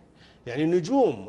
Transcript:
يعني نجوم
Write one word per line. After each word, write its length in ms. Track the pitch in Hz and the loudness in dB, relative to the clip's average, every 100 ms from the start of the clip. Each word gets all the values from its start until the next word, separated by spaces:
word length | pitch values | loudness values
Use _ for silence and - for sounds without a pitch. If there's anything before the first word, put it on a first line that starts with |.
| - _ - - - | -14 _ -20 -20 -10
يعني 180 | 123 160 | -2 0
نجوم 600 | 180 170 269 226 117 | 0 2 2 2 0